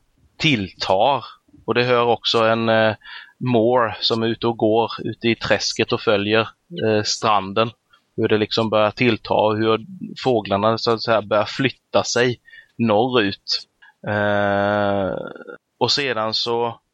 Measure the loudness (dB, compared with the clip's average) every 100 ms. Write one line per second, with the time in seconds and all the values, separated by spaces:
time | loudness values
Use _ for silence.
0 | _ _ _ -2 0 0 -2 -6 -2 2
1 | 2 0 -6 -20 _ -14 -2 0 2 2
2 | 2 0 0 2 2 2 2 2 2 0
3 | -10 -20 -20 -8 0 2 4 2 0 -2
4 | -2 -2 -2 -2 -2 0 2 2 -2 -4
5 | -8 -4 -2 -2 0 0 -2 -4 -2 -2
6 | 0 0 2 0 0 -8 -14 -4 0 0
7 | 0 -2 0 0 0 -2 -2 -4 _ _
8 | _ -4 0 2 0 0 0 2 2 2
9 | 0 0 0 2 2 2 0 0 -2 -14
10 | -14 -6 -2 -2 0 0 2 0 0 -2
11 | 0 0 2 -2 -2 -2 -4 -4 _ -2
12 | 0 0 0 -2 -12 -20 -18 -2 0 2
13 | 2 0 0 -4 -6 -8 -8 _ -20 _
14 | -6 -2 0 0 2 2 2 2 0 0
15 | -2 -4 -8 -14 -18 -20 _ -4 -2 0
16 | -2 -2 -4 -4 -4 -2 -4 -6 _